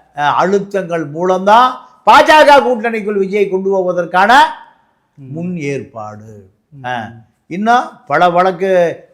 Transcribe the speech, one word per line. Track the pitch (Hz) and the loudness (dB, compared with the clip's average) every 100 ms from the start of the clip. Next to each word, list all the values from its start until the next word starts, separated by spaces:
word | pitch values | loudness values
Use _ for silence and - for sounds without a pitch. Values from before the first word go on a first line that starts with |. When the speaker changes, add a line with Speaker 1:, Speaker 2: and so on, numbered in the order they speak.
| _ - | _ -4
Speaker 1:
அ, | 147 | -2
அழுத்தங்கள் | 123 175 202 196 202 175 170 147 | 0 0 0 -2 -8 -6 -6 -8
மூலம்தான் | 151 180 185 190 226 254 269 - _ - | -6 -2 -2 2 4 2 -2 -16 _ 4
பாஜக | 269 294 311 285 285 | 4 6 4 6 4
கூட்டணிக்குள் | 240 240 233 226 202 202 | 4 -2 -4 -6 -4 -4
விஜய் | 190 208 196 | -2 -2 -2
கொண்டு | 185 196 | -2 -2
போவதற்கான | 190 180 175 170 180 202 262 311 - - _ _ _ _ _ | -2 -2 -4 -2 0 4 4 2 -2 -20 _ _ _ _ _
Speaker 2:
ம். | 135 | -16
Speaker 1:
முன் | 151 175 180 | -12 -10 -8
ஏற்பாடு. | 143 139 95 113 107 107 110 104 95 _ _ | -8 -8 -10 -16 -16 -18 -20 -20 -20 _ _
Speaker 2:
ம். | 143 127 | -16 -10
Speaker 1:
ஆ, | 123 104 117 _ _ - | -8 -10 -16 _ _ -14
இன்னும் | 170 214 247 - - - | -6 0 0 -2 -12 -4
பல | 147 175 | 0 2
வழக்கு | 175 185 175 190 185 170 131 - | 2 0 0 0 0 0 -4 -14